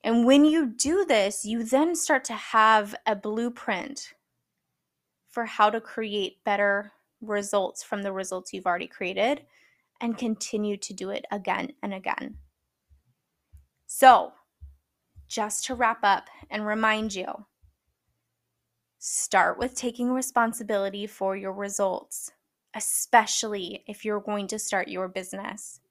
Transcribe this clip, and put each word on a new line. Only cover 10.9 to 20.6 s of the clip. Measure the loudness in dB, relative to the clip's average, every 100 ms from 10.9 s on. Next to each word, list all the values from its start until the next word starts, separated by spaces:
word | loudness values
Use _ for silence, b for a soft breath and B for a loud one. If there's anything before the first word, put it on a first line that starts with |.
do | -10 -8
it | -8 -6
again | -6 -2 -4 -4 -8
and | -10
again. | -8 -6 -6 -8 -14 -20 _ _ _ _ _ _ _ _ _ _ -20 _ _ -14
So, | 8 10 10 4 _ _ _ -20 _ _ _ _ -20 -10
just | -6 -4 -4
to | -6
wrap | 0 0 2
up | 2 2 -2 B -10
and | -6 -4
remind | 0 0 0 -2
you, | -6 -8 -10 -16 _ _ _ _ _ _ _ _ _ _ _ _ _ _ _
start | -6 -6 2 4 4 2
with | -4
taking | -4 -6 -4 -2
responsibility | -2 0 2 2 -2